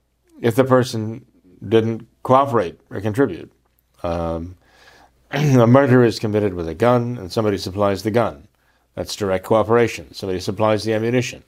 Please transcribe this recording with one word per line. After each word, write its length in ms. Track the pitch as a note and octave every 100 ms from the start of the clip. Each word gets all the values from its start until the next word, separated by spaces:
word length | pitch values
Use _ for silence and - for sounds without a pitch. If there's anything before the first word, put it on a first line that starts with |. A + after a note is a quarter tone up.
| _ _ _ -
if 140 | A#2
the 100 | G#2+
person 600 | B2+ B2+ B2 A2+ G#2+ A2 - _ _ _ G2
didn't 400 | A2+ A2+ A2+ - _
cooperate 580 | - C3 C#3 A#2 E2+ - _
or 100 | G2
contribute. 500 | G#2 G#2+ C3 E2 D2 _ _ _ _ _
Um, 540 | F2 E2+ E2 E2 F2 F2 _ _ _
<clears throat> 360 | _ _ _ _
a 360 | C#3+ D3 B2+ A#2
murder 380 | C3 C#3 B2
is 140 | A#2 -
committed 360 | A2 G#2 G#2
with 140 | F2 E2
a 60 |
gun 440 | D#2+ A#2+ B2 A#2+ A#2+
and 120 | F2+
somebody 280 | A#2 G#2+ F#2+
supplies 440 | G2 F#2+ G2+ F#2+
the 80 | G#2+
gun. 360 | A2+ G#2 C#2+ - _ _ _ _
That's 200 | - E2+
direct 300 | - G2 F#2
cooperation. 680 | - A2+ G2+ A#2 A2+ - -
Somebody 260 | - G2 F#2
supplies 440 | G2+ G2 G#2+ G#2+
the 80 | G#2+
ammunition. 520 | G#2+ A2+ B2 B2 -